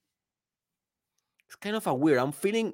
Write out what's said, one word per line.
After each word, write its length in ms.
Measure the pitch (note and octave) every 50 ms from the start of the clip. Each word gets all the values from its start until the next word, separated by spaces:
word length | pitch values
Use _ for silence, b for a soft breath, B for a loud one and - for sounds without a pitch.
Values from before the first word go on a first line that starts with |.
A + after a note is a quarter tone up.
| _ _ _ _ _ _ _ _ _ _ _ _ _ _ _ _ _ _ _ _ _ _ _ _ _ _ _ _ _
It's 80 | _ -
kind 200 | - - G3+ G#3+
of 120 | A3 -
a 60 | F#3 C3+
weird, 240 | B2+ D3 D#3+ C#3
I'm 140 | B2 B2+ C#3+
feeling, 420 | D3+ - - G3+ A3 A3+ A3 F#3